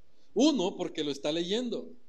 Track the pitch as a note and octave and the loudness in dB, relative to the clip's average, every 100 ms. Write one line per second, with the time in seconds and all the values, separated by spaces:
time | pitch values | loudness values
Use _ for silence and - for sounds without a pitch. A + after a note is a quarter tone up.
0 | - - - - C#4+ C#4 F3+ - E3+ - | -16 -16 -4 6 6 6 0 0 -6 -2
1 | D3 C#3 D3+ D#3+ F3 G#3+ B3 E3+ B2 - | -2 -2 -2 0 0 0 -2 -4 -6 -12